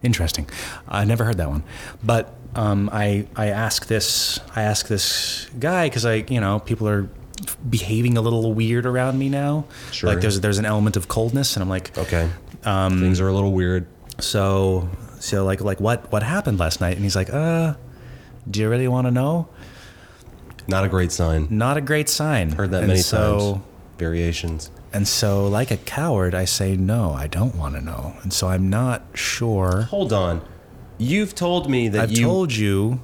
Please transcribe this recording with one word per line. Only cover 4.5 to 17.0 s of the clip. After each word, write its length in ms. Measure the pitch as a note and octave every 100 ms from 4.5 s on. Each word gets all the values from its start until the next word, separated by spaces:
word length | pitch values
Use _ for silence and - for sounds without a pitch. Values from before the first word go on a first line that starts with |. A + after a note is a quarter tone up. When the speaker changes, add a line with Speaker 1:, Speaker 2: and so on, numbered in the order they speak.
| -
Speaker 1:
I 60 |
ask 260 | G#2+ G#2 -
this 640 | G2+ - - - - - B2
guy 320 | C#3 F3+ D#3+
'cause 160 | B2+ A#2
I, 180 | A2 A2+
you 120 | B2+
know, 200 | G2 G#2
people 280 | - A2+ G#2+
are 180 | G#2 F#2+ - - - - - C#3+
behaving 480 | G#2+ F2+ A2 A#2+ A#2
a 40 |
little 320 | A2+ A2+ A2+
weird 320 | A2 A2+ A#2 B2
around 320 | B2+ B2+ C3
me 100 | C3+
now. 360 | C#3 C#3+ D3 D3 - -
Speaker 2:
Sure. 160 | - F2+
Speaker 1:
Like, 100 | F2
there's, 200 | G#2 G2
there's 180 | G#2 G2+
an 60 | A2
element 300 | G#2+ G#2 G2+
of 120 | F2
coldness, 480 | - A2+ C3+ C3 -
and 60 |
I'm 60 | F#2+
like, 280 | F#2 F2+ -
Speaker 2:
Okay. 300 | F2 E2+ E2 E2+ - -
Speaker 1:
um, 360 | - G2 F#2+ F#2
Speaker 2:
Things 200 | F#2 F#2
are 80 | F#2+
a 40 |
little 200 | F#2+ G2+
weird. 340 | F#2+ F2+ F#2 F2 - - -
Speaker 1:
So, 680 | - G#2+ G2 G2 F#2+ F#2 F2 F#2 - -
so, 260 | - G2+
like, 160 | F#2+ F#2+
like, 200 | G2+ F#2+
what, 300 | G#2 A#2+ -
what 100 | -
happened 360 | A2+ F#3 F3+ G2+
last 220 | E2 -
night? 140 | F2
And 60 | F#2+